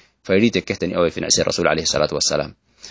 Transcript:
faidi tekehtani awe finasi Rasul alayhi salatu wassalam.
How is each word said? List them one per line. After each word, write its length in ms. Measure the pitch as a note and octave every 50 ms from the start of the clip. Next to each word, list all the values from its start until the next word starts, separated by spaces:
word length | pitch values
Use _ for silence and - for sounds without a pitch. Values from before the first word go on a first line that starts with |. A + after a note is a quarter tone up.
| _ _ _ _
faidi 280 | - - F#2+ G2 A2 A#2
tekehtani 440 | - F#2 - - G2 - - F2+ F2+
awe 160 | F2 F2 D#2+
finasi 320 | - F#2 D#2+ D#2+ - F#2
Rasul 240 | - - - - F2
alayhi 200 | D#2 D#2 D#2+ E2
salatu 280 | - - C#2+ D2+ D2+ D2+
wassalam. 400 | D2 - - D#2 D2 D2 D2 - _ _ _ _ _ - -